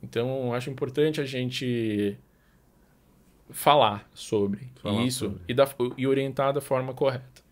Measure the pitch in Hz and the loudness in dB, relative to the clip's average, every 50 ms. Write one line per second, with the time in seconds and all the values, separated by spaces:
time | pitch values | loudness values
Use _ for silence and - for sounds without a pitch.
0 | 120 120 - 113 117 127 131 135 127 123 120 123 123 147 135 127 147 127 131 147 | -16 -6 -4 -2 -2 -2 -2 -4 -4 -2 -2 -4 -4 -6 -6 -6 -6 -4 0 2
1 | 147 156 156 156 143 131 131 127 127 123 127 - 135 127 123 117 113 110 107 101 | 2 2 2 -2 -4 -4 -4 -4 -4 -4 -4 -4 -2 -2 0 0 0 0 0 0
2 | 104 101 101 - - _ _ _ _ _ _ _ _ _ _ _ _ _ _ _ | 0 0 -2 -4 -14 _ _ _ _ _ _ _ _ _ _ _ _ _ _ _
3 | _ _ _ _ _ _ _ _ _ _ - - - 151 143 147 123 107 104 104 | _ _ _ _ _ _ _ _ _ _ -12 2 4 6 8 8 8 6 4 0
4 | - - _ - - - - 107 101 101 101 - 131 127 - - - 104 101 104 | -8 -14 _ -16 -8 -2 0 0 2 0 -2 -6 -8 -16 -18 -10 -6 -2 -2 0
5 | 120 127 127 - 110 101 98 90 - - 123 127 139 135 - - 123 123 - - | 0 0 -2 -2 -4 -6 -6 -8 -6 -4 2 2 2 2 4 -2 -2 -2 -2 -2
6 | 127 135 135 135 135 135 131 135 139 135 139 143 135 - 139 127 127 131 127 127 | 0 0 2 2 0 -2 -2 0 0 0 0 -2 -2 -2 -2 -2 -2 -4 -4 0
7 | 147 135 127 123 - - _ - _ _ | 0 0 0 -2 -10 -14 _ -20 _ _